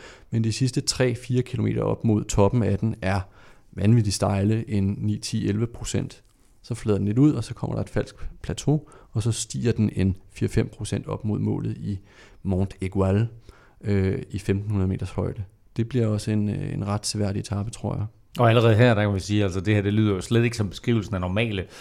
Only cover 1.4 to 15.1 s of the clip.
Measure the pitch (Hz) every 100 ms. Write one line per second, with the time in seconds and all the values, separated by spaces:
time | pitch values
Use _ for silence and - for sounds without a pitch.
1.4 | 123 113 107 113 104 107 113 104 - -
2.4 | 101 123 98 98 113 - 95 98 92 -
3.4 | - - _ - 101 120 104 - 101 101
4.4 | 101 110 - 104 98 101 104 104 - 113
5.4 | 104 104 117 - - - - - _ _
6.4 | _ _ - 117 117 101 98 110 147 147
7.4 | 113 - - 110 104 - - - - -
8.4 | - 107 - 151 - - - 117 117 113
9.4 | - 131 117 110 107 - 95 92 - -
10.4 | 107 - 110 - 107 104 - 101 107 101
11.4 | 107 98 110 - 104 98 - - - -
12.4 | 95 92 98 - 92 95 95 101 113 -
13.4 | - - - _ 104 101 95 95 - 101
14.4 | - 98 104 104 92 98 95